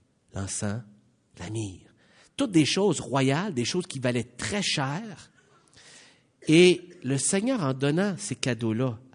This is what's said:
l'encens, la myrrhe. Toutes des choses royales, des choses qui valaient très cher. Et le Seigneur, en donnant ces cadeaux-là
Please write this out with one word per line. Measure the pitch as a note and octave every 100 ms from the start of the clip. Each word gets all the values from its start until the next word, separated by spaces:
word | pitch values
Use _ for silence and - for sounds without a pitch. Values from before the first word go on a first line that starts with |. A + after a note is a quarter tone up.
| _ _ _ G2
l'encens, | G2 - G#2 G#2+ A#2 - _ _ _ -
la | F2+
myrrhe. | A2 G#2 F2+ - _ _ - - -
Toutes | C4+
des | E3+ C#3
choses | - G3+ C3+
royales, | - C#3 C3 C#3 G#3+ C3+
des | A#2+
choses | F3+ -
qui | C#3
valaient | B2 B2
très | A2+ - - G3+
cher. | F#3 - C3 D3 A3+ F3 - _ _ _ _ - - - - _ _ _ -
Et | D#3+ F3+ F3 - -
le | B2+ C#3
Seigneur, | - G3 A3+ C4
en | C#3+
donnant | C3 C#3 D#3 G3+ E3+
ces | - C3
cadeaux-là | - A2+ A#2 A2 C3 A2 -